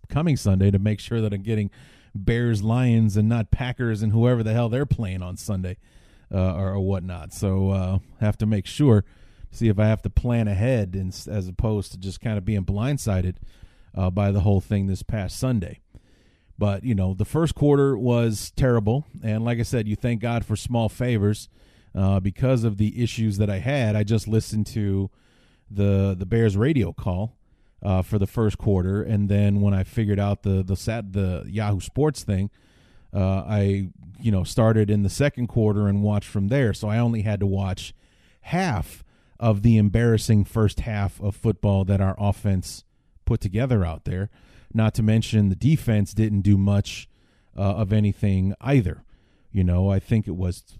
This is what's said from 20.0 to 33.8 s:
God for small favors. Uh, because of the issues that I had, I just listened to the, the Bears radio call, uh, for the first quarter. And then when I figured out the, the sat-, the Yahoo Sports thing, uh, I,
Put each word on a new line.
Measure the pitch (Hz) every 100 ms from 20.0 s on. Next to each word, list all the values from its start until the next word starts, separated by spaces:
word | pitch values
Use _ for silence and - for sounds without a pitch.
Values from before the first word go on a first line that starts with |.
| 120 117
God | 117 117
for | - 110
small | - 117 110
favors. | - 123 113 101 107 - _ _ _ _ -
Uh, | 95 98
because | 95 - 131 131
of | 113 101
the | 107 -
issues | 117 - 110 98
that | 104
I | 95
had, | 131 143 110 107
I |
just | 104 113 -
listened | 110 - 107 104
to | 110 101 98 98 - _ _ _ _ -
the, | 101 101 98 98 90
the | 92
Bears | 113 113 98
radio | 127 151 87
call, | - - 90 110 - _ _ _ _
uh, | 104 92
for | 90 104
the | 98
first | - 110 -
quarter. | 110 95 90 101
And | - 104 101
then | 101 104 101
when | 101
I | 98
figured | 95 - 104 101
out | 101 101
the, | 101 95
the | 92 98
sat-, | - 110 98
the | 98 95 87 -
Yahoo | 101 104 95
Sports | - - 151 -
thing, | - 95 101 - _ _ _ - -
uh, | - 95 95 -
I, | 104 98 98